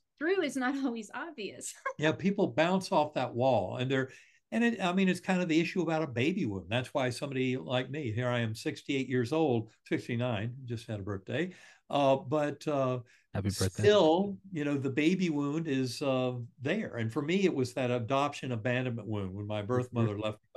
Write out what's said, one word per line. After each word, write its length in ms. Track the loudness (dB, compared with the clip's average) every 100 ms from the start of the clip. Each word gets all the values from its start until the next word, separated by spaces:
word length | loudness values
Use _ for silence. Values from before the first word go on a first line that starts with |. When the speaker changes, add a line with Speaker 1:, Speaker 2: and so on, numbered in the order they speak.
| _ _
Speaker 1:
through 240 | 0 0
is 140 | 0 -2
not 200 | -2 -2
<laughs> 80 |
always 260 | -2 -4 -8
obvious. 600 | -10 -10 -8 -10 -10 -14 -8
<laughs> 40 | -8 0
Speaker 2:
Yeah, 140 | 0
people 360 | 2 0 2 0
bounce 420 | 2 2 2 2
off 240 | 2 2
that 200 | 0 -4
wall, 420 | 2 4 4 0 -2
and 140 | 0
they're, 200 | 0 0 -6 -20 _ _
and 140 | 0
it, 160 | 2 2
I 120 | 0
mean, 160 | 2 2
it's 120 | 2
kind 220 | 0 0
of 60 | 4
the 120 | 2
issue 220 | 2 0
about 200 | 0 0
a 40 | -2
baby 400 | 0 0 2 -2
wound. 200 | -4 -2
That's 220 | -2 -2
why 160 | -2 -2
somebody 460 | -2 -6 -2 0 -2
like 340 | -2 -2 -2
me, 200 | -6 -4
here 160 | -2 0
I 120 | 0
am, 140 | 0
sixty-eight 540 | -2 -6 -6 -4 -2 0
years 240 | 0 2
old, 400 | 2 2 2 -2 _ -4
sixty-nine, 680 | -4 -2 -2 -2 -2 -4 -6
just 220 | -8 -10 -6
had 120 | -8
a 20 |
birthday. 500 | -6 -6 -4 -4 -4 -6 -20 -20 _
Uh, 260 | 2 4 2
but, 500 | 2 0 0 -2 -2
uh, 340 | 0 0 -2 -6 -20 _
Speaker 3:
Happy 160 | -4 -4
birthday. 420 | 0 -2 4 6
Speaker 2:
still, 460 | 8 6 4 2 -6 -8
you 140 | -4
know, 140 | -2 0
the 120 | 0
baby 380 | 2 4 4 2
wound 400 | 2 0 -2 -2
is, 320 | 0 -2 -2
uh, 380 | 0 2 0 -2 -8 -8
there. 360 | -2 -2 -2 -4
And 160 | -2
for 80 | -2
me, 220 | 0 4
it 100 | 4
was 200 | 2 0
that 160 | 0 0
adoption 640 | 0 2 2 2 -2 -6
abandonment 540 | -4 0 0 0 -4 -4
wound 280 | -4 -4
when 120 | -6 -6
my 140 | -4
birth 300 | 0 0 0
Speaker 3:
Mm-hmm. 0 |
Speaker 2:
mother 260 | 0 0 0
left 200 | -4 -6
me 60 | _